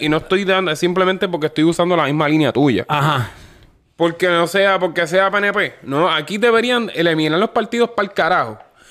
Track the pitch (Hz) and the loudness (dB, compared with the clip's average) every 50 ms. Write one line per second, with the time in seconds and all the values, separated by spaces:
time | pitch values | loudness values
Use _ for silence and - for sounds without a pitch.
0 | 143 151 151 156 - - 185 196 202 185 190 185 190 165 151 139 - 175 180 185 | -2 -2 -2 -2 -2 0 -2 0 0 0 0 0 0 -2 -2 -2 -2 -2 0 0
1 | 185 180 190 175 208 190 170 160 151 151 - - 156 165 170 - 175 175 180 170 | 0 0 0 -2 -2 -4 -4 -4 -4 -4 0 2 2 2 2 2 0 0 2 0
2 | 151 135 139 151 156 147 156 156 151 127 - 120 143 147 117 90 - - - 147 | 0 0 0 0 0 2 2 2 2 2 2 2 2 2 2 0 -2 -2 -2 0
3 | 139 156 151 131 113 - - - - - - - - - _ _ _ _ _ - | 0 0 0 0 -2 -6 -8 -18 -20 -20 -20 -20 -20 -20 _ _ _ _ _ -2
4 | 165 170 165 170 185 180 175 170 170 165 - 202 196 196 190 185 180 185 151 175 | -2 -2 0 0 0 0 2 2 0 0 2 2 2 2 2 2 0 -2 -2 -2
5 | 170 156 170 185 190 196 185 202 202 202 196 208 185 131 - - - - 135 147 | -4 0 2 2 2 2 2 0 0 0 0 -2 -2 -4 -6 -10 -10 -4 -2 0
6 | 170 180 160 151 156 143 190 214 208 240 226 226 233 247 247 247 233 190 - 139 | 0 0 0 -2 -4 -6 -4 -2 0 2 2 2 2 0 0 -2 -2 -4 -2 0
7 | 170 170 160 156 156 156 156 170 208 226 - 247 220 214 - 233 240 226 233 - | 0 0 2 2 0 0 0 0 0 0 -2 -2 -4 -2 -2 -2 -2 -2 -2 -4
8 | 208 196 - - 170 165 180 170 131 113 107 104 - _ _ _ _ - | -6 -4 -2 0 0 2 2 0 -2 -4 -8 -14 -18 _ _ _ _ -20